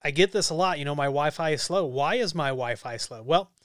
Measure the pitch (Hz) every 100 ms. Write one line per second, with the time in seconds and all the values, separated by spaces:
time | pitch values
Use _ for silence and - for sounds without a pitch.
0 | 147 143 196 208 180 160 185 160 143 147
1 | 139 139 151 - 160 151 - 190 160 127
2 | 143 233 220 160 143 131 120 120 131 117
3 | - 117 117 165 190 _